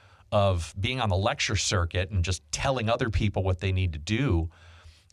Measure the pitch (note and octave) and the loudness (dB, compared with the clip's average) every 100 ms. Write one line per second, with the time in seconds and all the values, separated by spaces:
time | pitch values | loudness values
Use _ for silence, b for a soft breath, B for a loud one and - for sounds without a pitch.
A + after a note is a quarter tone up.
0 | b b b G#2 G2 F2 D#2+ F#2+ A#2+ C3 | b b b 2 4 2 -2 -4 -2 0
1 | A2 F#2 A2+ C#3+ - G#2 - G2 E2 F2+ | 0 2 0 0 -2 0 0 0 0 -2
2 | F2 G2 E2+ F#2 _ - C#3 C3 A2 A#2+ | -2 0 0 -2 _ -4 -2 0 0 0
3 | A#2+ - G#2+ G2+ F#2+ F#2 G2 F#2+ F2+ D2+ | 0 0 0 0 0 0 0 0 0 -2
4 | D2+ A2+ C#3 E2 E2 B B B B B | -2 0 2 0 -2 B B B B B
5 | B | B